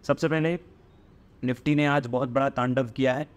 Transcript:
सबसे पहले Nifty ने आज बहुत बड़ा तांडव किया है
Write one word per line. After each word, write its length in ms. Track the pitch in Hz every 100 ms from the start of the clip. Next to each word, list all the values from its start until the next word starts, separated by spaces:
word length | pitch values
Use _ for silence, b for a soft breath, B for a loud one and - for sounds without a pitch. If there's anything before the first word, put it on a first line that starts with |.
सबसे 260 | - 135 160
पहले 300 | 160 160 175 - - - - - - - -
Nifty 300 | 127 123 -
ने 120 | 147 147
आज 200 | 143 120
बहुत 220 | 123 131
बड़ा 200 | 120 139
तांडव 380 | 127 123 127 123
किया 280 | 110 131
है 140 | 127 151